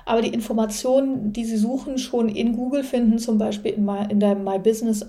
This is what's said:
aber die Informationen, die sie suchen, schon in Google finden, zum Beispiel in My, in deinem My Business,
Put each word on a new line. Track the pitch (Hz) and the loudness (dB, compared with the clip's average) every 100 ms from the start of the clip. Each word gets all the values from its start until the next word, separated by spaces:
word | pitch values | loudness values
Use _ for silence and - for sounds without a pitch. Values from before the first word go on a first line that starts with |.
| - | -2
aber | 226 | 0
die | 214 | 0
Informationen, | 233 - 220 214 - 254 269 269 262 208 | -2 -2 -2 -2 -2 2 2 2 -2 -4
die | 220 | -4
sie | 226 220 | -2 0
suchen, | 226 269 294 262 | 0 -2 -4 -6
schon | - 240 226 | -2 0 0
in | 202 233 233 | 0 0 0
Google | 247 285 | -2 -2
finden, | 262 247 233 226 | -2 2 4 2
zum | - 214 | 2 0
Beispiel | 214 208 220 | 0 -2 -4
in | 214 | 0
My, | 202 202 208 | 0 0 0
in | 208 | 2
deinem | 202 196 | 4 2
My | 196 196 | 0 0
Business, | 220 220 226 214 | 2 2 0 -2